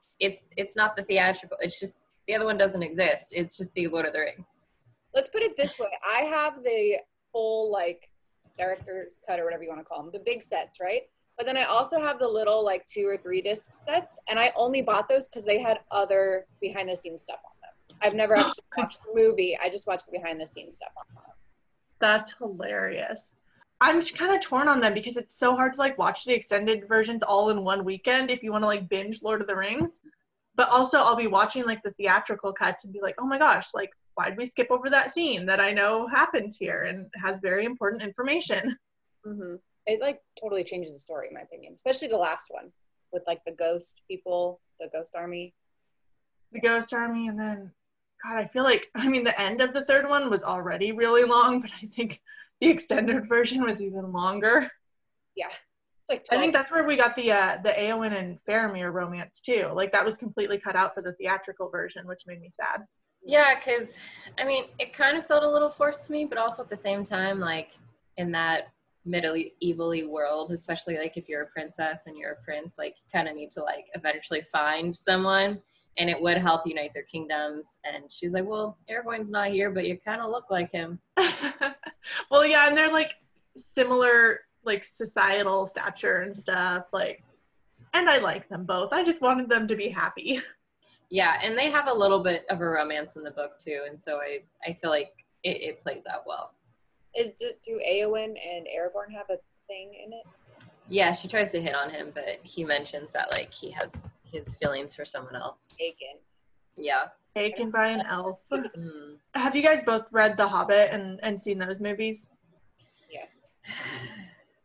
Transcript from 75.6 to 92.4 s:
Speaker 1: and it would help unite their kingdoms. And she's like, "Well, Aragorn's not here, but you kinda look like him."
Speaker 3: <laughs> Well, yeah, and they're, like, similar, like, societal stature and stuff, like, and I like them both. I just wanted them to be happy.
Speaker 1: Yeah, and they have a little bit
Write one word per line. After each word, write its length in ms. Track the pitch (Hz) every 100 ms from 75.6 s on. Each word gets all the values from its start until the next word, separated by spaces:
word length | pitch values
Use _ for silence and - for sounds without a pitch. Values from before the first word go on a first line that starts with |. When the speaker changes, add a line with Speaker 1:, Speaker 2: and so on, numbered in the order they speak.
| - _ _ -
Speaker 1:
and 120 | 175
it 120 | 170
would 160 | 170 180
help 280 | 180 165 165
unite 260 | 156 147
their 100 | 147
kingdoms. 760 | - 165 151 151 151 151 151 -
And 280 | 147 147 143
she's 220 | - 175
like, 120 | 185 190
"Well, 320 | 214 214 - -
Aragorn's 420 | 226 233 226 208
not 180 | 208 202
here, 200 | 196 202
but 140 | 185 175
you 120 | 180
kinda 300 | 214 226 220
look 220 | 240 -
like 220 | 185 170
him." 300 | 170 165 175 - -
Speaker 3:
<laughs> 580 | 349 - 285 - 277 - 320 - - - -
Well, 140 | 285 302
yeah, 220 | 302 294
and 80 | 302
they're, 140 | 311
like, 200 | 311 311 - _ _ _ -
similar, 840 | - - 247 254 247 240 226 - - _
like, 200 | 226 202
societal 840 | - - 226 - 196 202 196 190 190
stature 540 | - 196 - 202 185
and 140 | 190 196
stuff, 500 | - 185 180 180 -
like, 320 | 190 147 - _ _ _ _ _ _ -
and 160 | 339 349
I 80 | 277
like 280 | 196 185 -
them 160 | 180 185
both. 280 | 185 196
I 100 | 311
just 180 | 339 330
wanted 280 | 254 254 240
them 180 | 233 220
to 80 | 214
be 140 | 202
happy. 520 | 185 - - - 254 - - _ _ _ _ _
Speaker 1:
Yeah, 300 | 185 175 -
and 140 | 214 226
they 120 | 294
have 180 | 294 277
a 60 |
little 260 | 233 196 196
bit 260 | 180 170